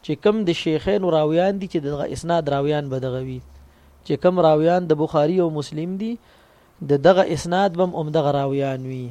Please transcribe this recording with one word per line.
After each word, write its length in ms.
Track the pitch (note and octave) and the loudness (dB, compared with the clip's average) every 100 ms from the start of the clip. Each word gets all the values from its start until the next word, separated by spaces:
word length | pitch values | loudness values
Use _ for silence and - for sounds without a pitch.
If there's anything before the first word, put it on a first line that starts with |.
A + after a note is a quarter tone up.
چې 220 | - D3+ G#3 | -6 0 0
کم 160 | G#3+ F#3+ | 0 0
د 80 | E3 | -2
شیخینو 520 | - D#3 - G3+ F#3 D#3+ | 0 -2 0 0 2 2
راویان 440 | D3+ D#3+ F#3 G3+ | 2 2 2 0
دي 80 | F#3+ | -4
چې 160 | F3 C#3+ | -4 -4
دغه 320 | C#3+ - - | -6 -6 -6
اسناد 340 | E3 E3+ D3 C#3 | -2 -2 0 -2
راویان 340 | C#3+ D3+ C#3+ | 0 -2 -2
به 140 | C3 C3 | -6 -4
دغه 160 | B2+ C3 | -6 -8
وي، 100 | B2+ - - - _ _ _ - | -10 -14 -20 -20 _ _ _ -6
چې 200 | C#3 F3+ | 0 2
کم 180 | F3+ D#3+ | 4 4
راویان 420 | D3+ D#3+ F3+ F3 | 6 4 2 0
د 100 | D3+ | 0
بخاري 340 | D#3 D#3+ D3+ F#3 E3+ | 0 2 2 2 0
او 20 | D#3 | -2
مسلم 340 | C#3 D3+ E3+ F#3+ | -6 -8 -6 -6
دي، 100 | A3 A#3 _ _ _ _ _ _ | -6 -8 _ _ _ _ _ _
د 260 | C#3+ C#3+ D3+ | -2 4 6
دغه 160 | F#3 G3 D#3 | 6 4 -2
اسناد 420 | E3+ F3+ G3+ E3+ | -2 0 0 0
به 80 | F#3 | -2
هم 140 | E3+ | -2
همدغه 340 | D3+ D#3 C#3+ C#3 | -2 0 0 0
راویان 520 | C#3 C#3 C3+ C3 C3 | 0 -2 -2 -4 -8
وي. 140 | C3 B2 | -10 -10